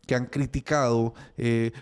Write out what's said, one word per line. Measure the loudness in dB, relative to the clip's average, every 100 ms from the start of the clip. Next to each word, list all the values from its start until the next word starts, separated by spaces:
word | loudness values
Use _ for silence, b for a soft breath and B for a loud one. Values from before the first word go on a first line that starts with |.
| -2
que | -2
han | 0
criticado, | -2 -2 -4 -2 2 2 2 0 B B -6
eh, | 0 0 0 B